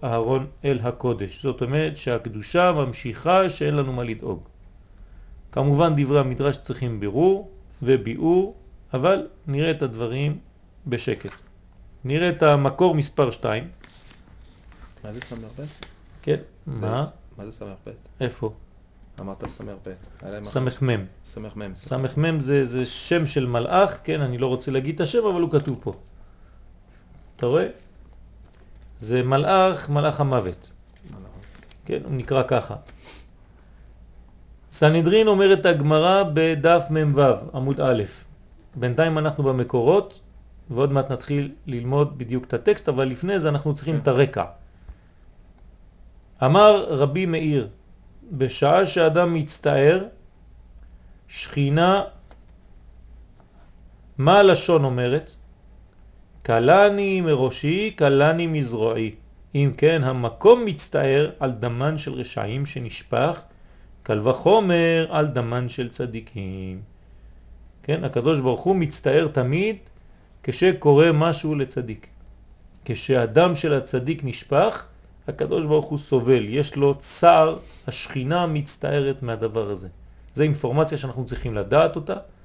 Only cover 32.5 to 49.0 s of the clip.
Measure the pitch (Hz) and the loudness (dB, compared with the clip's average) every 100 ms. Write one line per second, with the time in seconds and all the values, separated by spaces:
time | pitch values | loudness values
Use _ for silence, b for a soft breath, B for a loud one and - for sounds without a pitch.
32.5 | 120 - 104 - B B B B - - | -2 -4 -12 -16 B B B B -20 -20
33.5 | - - - - - - - - - - | -20 -20 -20 -20 -20 -20 -20 -20 -20 -20
34.5 | - - - 151 165 165 214 220 196 196 | -20 -20 2 4 4 4 4 4 6 6
35.5 | 190 190 160 143 156 175 190 196 151 160 | 6 4 2 4 4 4 4 2 2 0
36.5 | 156 160 175 - 156 151 139 139 113 - | 2 4 4 4 0 2 4 4 2 -4
37.5 | 135 131 139 135 117 98 - - - - | -6 -4 -2 0 0 -2 -10 -20 -20 -20
38.5 | - - 131 123 120 165 156 151 147 135 | -20 -18 -6 -4 0 0 0 -2 -2 -2
39.5 | 127 123 127 120 196 196 - - - - | 0 -2 0 4 2 0 -12 -20 -20 -20
40.5 | - - 120 143 139 135 127 - 143 139 | -20 -8 -2 0 0 -2 -6 -4 -4 -4
41.5 | - - 120 120 143 147 131 113 127 123 | -10 -10 -8 -2 0 0 -2 -6 -6 -4
42.5 | 117 - 208 - 127 135 123 180 196 156 | -2 0 0 0 -2 -2 -2 -4 -2 0
43.5 | 143 151 143 165 151 143 127 139 101 85 | -2 -2 -4 -4 -2 0 2 2 0 -8
44.5 | - - b b b b b b - - | -10 -20 b b b b b b -20 -20
45.5 | - - - - _ - - - - 127 | -20 -20 -20 -20 _ -20 -20 -20 -2 2
46.5 | 185 214 202 - 143 143 160 185 160 156 | 8 8 6 2 0 0 0 -2 -2 0
47.5 | 143 104 - _ - - - - 147 127 | -2 -2 -10 _ -20 -20 -20 -14 -4 -4
48.5 | - 143 175 185 175 | 0 2 4 2 2